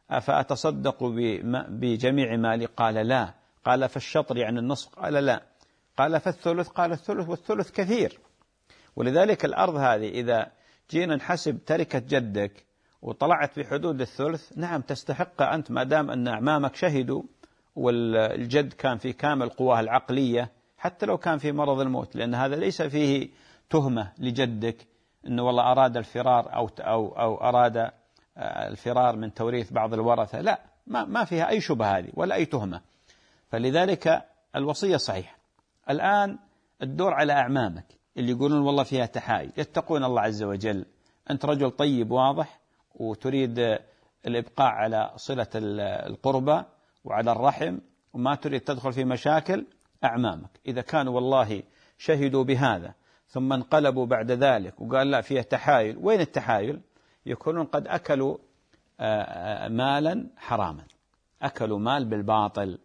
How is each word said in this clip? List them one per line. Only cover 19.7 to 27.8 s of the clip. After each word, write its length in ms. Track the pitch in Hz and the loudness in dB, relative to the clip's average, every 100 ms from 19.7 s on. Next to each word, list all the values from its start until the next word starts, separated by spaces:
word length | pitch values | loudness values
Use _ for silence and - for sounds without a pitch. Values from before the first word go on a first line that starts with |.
| 117 | 4
العقلية، 720 | 110 123 - 131 127 120 120 - _ _ | 2 -4 -2 0 2 0 -2 -10 _ _
حتى 280 | 175 - 208 | -8 -4 -2
لو 120 | 180 | -2
كان 200 | 175 151 | -2 -2
في 140 | 147 | -2
مرض 280 | 143 143 135 | 0 0 0
الموت، 360 | 135 127 - 123 | 0 -2 -6 -6
لأن 200 | 117 120 | -4 0
هذا 200 | 135 151 | -2 0
ليس 260 | 190 - | -2 -2
فيه 480 | 151 151 143 139 - - - _ _ | -2 0 2 2 -2 -10 -20 _ _
تهمة 420 | 160 139 117 101 - | 0 2 0 -4 -6
لجدك 720 | 127 123 123 107 117 110 _ _ _ _ - | -4 0 -2 0 -4 -6 _ _ _ _ -6
إنه 160 | 120 | 0
والله 280 | 123 123 123 | 2 4 4
أراد 260 | 131 131 120 | 6 4 2
الفرار 580 | 101 123 127 120 - 120 | -6 -2 4 4 2 -4
أو 120 | 107 | -4
ت-، 140 | - | -4
أو، 260 | - 113 104 | 0 0 0
أو 280 | - 113 104 | -2 -2 0
أراد، 420 | 120 123 120 | 2 4 4
آه، 140 | 113 | 2